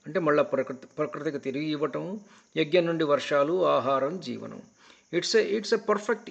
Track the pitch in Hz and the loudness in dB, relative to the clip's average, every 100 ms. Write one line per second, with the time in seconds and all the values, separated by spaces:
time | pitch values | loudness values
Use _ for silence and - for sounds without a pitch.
0 | - 156 160 147 143 135 131 127 - - | -8 -2 2 4 2 0 -2 -6 -10 -6
1 | 151 151 151 139 139 131 156 151 147 151 | -6 -4 -6 -6 -4 -4 -4 -2 -4 -4
2 | 160 214 - - _ - 156 180 170 165 | -8 -10 -14 -20 _ -2 2 4 4 2
3 | 156 143 - 143 143 180 160 143 123 135 | 2 2 2 2 2 2 4 4 2 0
4 | 135 185 151 113 110 107 - _ - - | 0 -4 -8 -10 -10 -16 -20 _ -20 -20
5 | _ 170 175 226 180 208 208 220 208 208 | _ -4 0 2 2 0 0 -2 0 -2
6 | 208 233 - | 0 -4 -4